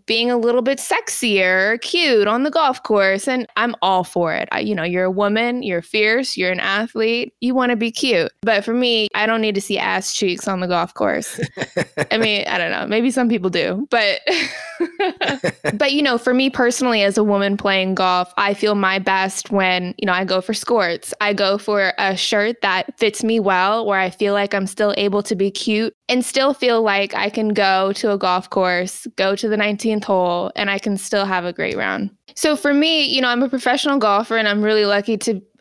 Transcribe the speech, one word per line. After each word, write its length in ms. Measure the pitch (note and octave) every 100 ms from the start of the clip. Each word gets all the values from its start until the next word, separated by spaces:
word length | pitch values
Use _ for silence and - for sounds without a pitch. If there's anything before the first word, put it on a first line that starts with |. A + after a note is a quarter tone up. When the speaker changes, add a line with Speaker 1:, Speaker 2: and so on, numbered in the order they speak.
Speaker 1:
being 260 | - A3+ A#3+
a 60 | A#3+
little 240 | A#3 B3
bit 180 | A#3+ C#4
sexier 960 | - A4 G#4+ - A#3+ G3 F#3 F#3 G3
or 60 | A3+
cute 500 | - F4 D#4+ A3+ G3+
on 140 | A#3
the 80 | D4
golf 320 | D#4+ D4 C4
course. 440 | - G#3 F#3+ G3 C4+
And 200 | B3+ A#3 -
I'm 180 | A#3+ -
all 240 | F#3 F#3
for 300 | F3+ F3+ E3+
it. 120 | - -
I, 80 | -
you 140 | G#3
know, 80 | G3
you're 220 | E3+ F3+
a 60 | F#3
woman, 520 | F#3 G3+ G#3+ A#3+ B3
you're 180 | G#3+ F3
fierce, 560 | - G#3+ G#3+ A#3 C4 -
you're 160 | F#3
an 80 | F3+
athlete, 720 | F#3+ G3+ A#3 A3+ A3 A#3 B3 _
you 140 | A#3+
wanna 220 | C4 B3 A#3
be 140 | A#3
cute. 400 | - C4+ F#3+ D3 _
But 220 | A3 G#3
for 100 | G3+
me, 340 | A#3+ B3 A3+ G#3+
I 100 | -
don't 160 | G#3+ A3+
need 140 | G#3+
to 80 | G3
see 160 | - G3
ass 340 | F#3+ F#3 F#3
cheeks 360 | - F#3+ F3 -
on 120 | F#3
the 80 | F3+
golf 240 | F3 F3+
course. 480 | - - - A3+ - D#3 - - -
Speaker 2:
<laughs> 340 | - - D3
Speaker 1:
I 80 | A3
mean, 280 | A3 G#3 -
I 120 | F3
don't 120 | E3
know. 160 | - -
Maybe 240 | G#3+ B3
some 200 | C4 A#3+
people 180 | A#3 F3+
do, 400 | F3 - F#3+ D4
but, 320 | A#3 G#3 - - E4+ C4 - - - E4+ -
<laughs> 720 | F#4 - - C#4 C4+ - -
but, 180 | G#3+ C#4+
you 100 | C#4+
know, 160 | C#4+ A#3+
for 160 | B3+
me 160 | B3+ C4+
personally, 520 | C4 A#3+ A#3+ B3+ A3
as 140 | G3+ G3+
a 80 |
woman 320 | G#3 G3+ G3 G3+
playing 380 | G3+ F#3+ F#3
golf, 400 | F#3+ F#3 F3+ F3+ -
I 160 | G3+
feel 220 | G3+ G#3+
my 240 | G3+ F#3+ F#3+
best 520 | F#3+ F#3+ F#3+ - -
when, 440 | G3 F#3 F3+ F3+ -
you 80 | G3+
know, 60 |
I 120 | F3+
go 160 | F#3+ F#3
for 120 | F#3
skorts. 600 | G#3+ - A#3 F3 E3+ - -
I 120 | G#3
go 260 | G3+ G3 G3+
for 340 | G#3 G#3 F#3+ -
a 180 | G3 F#3
shirt 440 | - G#3 G#3+ A#3+
that 360 | G3+ F#3 - -
fits 240 | A3 -
me 160 | A3 A3+
well, 440 | G3 F#3 F#3+ A3 G#3+
where 120 | G3
I 120 | F#3
feel 220 | - G3+
like 220 | G3+ G3+
I'm 120 | G3+ F#3+
still 280 | - G#3 G#3
able 260 | G3+ G3+
to 100 | G#3
be 160 | F3+ G3
cute 440 | G3 - G#3+ A3 - -
and 160 | B3
still 300 | A#3+ C4 C4+
feel 280 | C#4 B3 A3+
like 320 | A3 G3 G3+
I 160 | G3+ G3+
can 180 | G#3+ G#3+
go 440 | G3+ G3 F#3+ G3
to 180 | G3+ A3
a 60 | G3
golf 320 | F#3 F3+ -
course, 560 | G3 F3+ F3+ F#3 - A#3+ -
go 180 | F#3+ G3+
to 120 | A3+
the 80 | G#3+
nineteenth 480 | G#3 G#3 A3+ G#3+
hole, 480 | G3+ F#3+ F3+ F3 F#3+ -
and 140 | G3+
I 80 | G3
can 180 | G#3+ G3
still 280 | - G3+
have 200 | G3 F#3
a 80 | F3
great 240 | F3 - -
round. 340 | F#2+ F#2+ G3+ _ -
So 220 | - D#4 D4+
for 180 | C#4+
me, 320 | C#4+ D#4 D#4+ C#4
you 140 | C4+
know, 80 | B3+
I'm 140 | A#3+
a 60 | C4
professional 500 | C4 B3+ C4 D4 C#4
golfer 380 | G#3+ G3+ A#3 A3+
and 120 | G#3+
I'm 140 | G#3
really 220 | G#3 G#3+
lucky 320 | G#3 G3+ G3+ G#3+
to 220 | - G3 - _